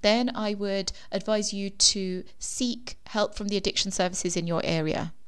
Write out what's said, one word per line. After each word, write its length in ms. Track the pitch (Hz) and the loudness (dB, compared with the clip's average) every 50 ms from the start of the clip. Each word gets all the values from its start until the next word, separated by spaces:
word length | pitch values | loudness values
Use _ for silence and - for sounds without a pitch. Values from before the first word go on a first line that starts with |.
Then 280 | - 208 214 240 247 247 240 | 6 6 6 6 4 2 0
I 180 | 214 214 208 208 | 0 -2 -2 -2
would 380 | 202 202 202 196 196 190 - - - - - | 0 0 0 0 0 0 -2 -6 -8 -10 -4
advise 420 | - 202 202 214 214 214 208 202 | -4 -2 2 2 2 2 2 0
you 180 | 202 196 196 196 | -2 -2 -4 -4
to 520 | 196 - - - - 208 190 185 185 185 - - - - | 0 4 4 4 4 4 -2 -2 -4 -4 -6 -10 -12 -10
seek 600 | - - - - 254 240 233 240 - - - - - | -8 -8 -4 -2 -2 -2 -2 -4 -8 -12 -12 -12 -12
help 280 | - - 214 208 208 - | -4 2 2 2 2 0
from 140 | - 208 202 | -4 -2 0
the 80 | 202 | 0
addiction 340 | 196 196 196 - - - 196 | 2 2 2 0 2 -2 -2
services 460 | 185 - 185 180 180 - - 180 175 | 0 0 0 0 0 -2 -2 0 0
in 100 | 175 170 | 0 0
your 140 | 170 170 165 - | 0 0 0 0
area. 500 | - 165 160 156 156 - - - 165 - - - | 2 0 2 2 0 0 0 -2 -4 -8 -10 -12